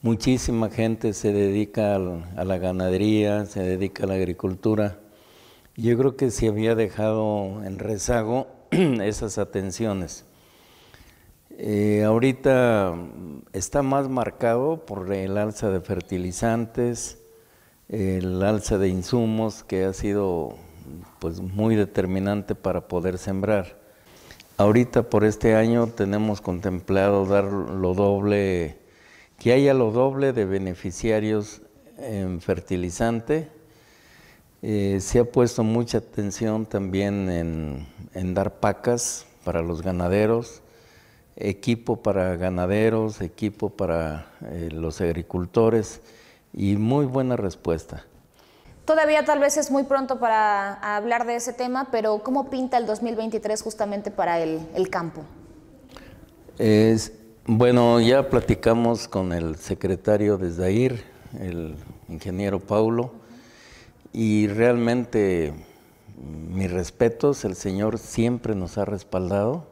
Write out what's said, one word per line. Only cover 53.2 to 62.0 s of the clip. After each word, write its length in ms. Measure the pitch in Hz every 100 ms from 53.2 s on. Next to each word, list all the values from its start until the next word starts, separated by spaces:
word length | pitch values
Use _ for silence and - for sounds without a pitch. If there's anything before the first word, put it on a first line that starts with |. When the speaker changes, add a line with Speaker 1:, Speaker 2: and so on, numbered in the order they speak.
| 220 214 214 214
Speaker 2:
justamente 480 | - 214 208 202 208
para 300 | 202 175 170
el, 200 | 160 160 160
el 160 | - 185
campo? 320 | 180 170 156 143 - - - - - - - - - - - - -
Speaker 1:
Es, 540 | 110 107 110 113 - - - - -
bueno, 520 | 113 123 123 120 117
ya 280 | 117 135 135
platicamos 760 | 127 - 113 - 113 117 117 -
con 240 | 101 92
el 240 | 85 82 78
secretario 840 | - 95 92 90 - 107 104 101
de 100 | 92
sdair, 540 | 85 92 104 127 117 - - - -
el 360 | 95 85 80 78 - -